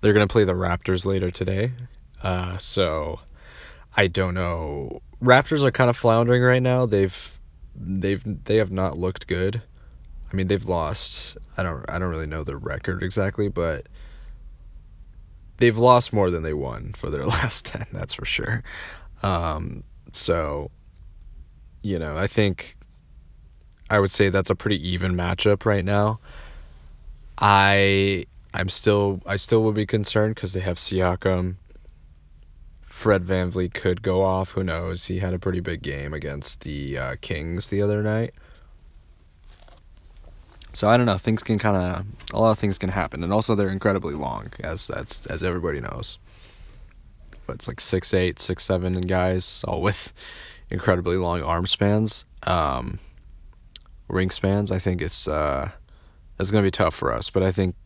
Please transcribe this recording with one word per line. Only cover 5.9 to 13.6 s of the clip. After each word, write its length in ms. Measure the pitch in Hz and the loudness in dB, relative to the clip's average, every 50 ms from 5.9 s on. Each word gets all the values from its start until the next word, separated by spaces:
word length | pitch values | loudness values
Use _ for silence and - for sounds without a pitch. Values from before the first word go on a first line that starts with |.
| 120 | 2
floundering 480 | - - 120 113 113 117 117 123 123 123 | 2 4 4 4 6 6 4 4 4 6
right 180 | 123 127 127 | 4 4 4
now. 240 | 127 127 127 127 127 | 4 2 2 2 2
They've, 540 | 117 104 101 98 95 - - - - - - - - - - - - - | 2 4 4 4 2 0 -6 -14 -14 -16 -18 -20 -20 -20 -20 -20 -18 -16
they've, 480 | - - 85 95 95 92 95 101 95 - 107 101 - - | -12 -6 -4 -4 -2 0 0 -2 -2 -2 -6 -8 -8 -4
they 120 | - 107 110 | 2 2 2
have 140 | 107 95 | 4 2
not 260 | 95 92 92 92 69 80 | 0 0 0 -2 -2 -2
looked 300 | 90 92 - - - - | -4 -4 -4 -6 -6 -4
good. 340 | - 87 92 95 107 117 - - - - - - - - - - - - - - | -2 0 0 0 -2 -4 -8 -10 -20 -20 -20 -20 -20 -20 -20 -18 -16 -16 -12 -6
I 40 | - | -2
mean, 120 | 95 95 92 | -2 0 2
they've 180 | 101 95 - | 0 0 0
lost. 720 | - 92 85 80 76 - - - - - - - - - - - - - - | 0 -2 -2 0 -2 -4 -4 -4 -4 -6 -6 -10 -12 -12 -16 -18 -12 -6 -4
I 60 | 92 | -4
don't, 220 | 85 80 139 - - | -4 -4 -6 -8 -6
I 100 | - 87 | -4 -4
don't 100 | 92 90 | -2 -2
really 160 | 82 80 80 | -4 -4 -6
know 180 | 76 76 80 76 | -6 -6 -6 -6
the 140 | 67 69 69 | -6 -8 -8
record 460 | - - 67 - - - 92 92 92 | -8 -8 -8 -6 -4 -4 -4 -4 -4
exactly, 440 | 92 - 113 98 98 - - 104 101 | -4 -2 0 -2 -2 0 -2 -2 -2
but 400 | - - | 0 -2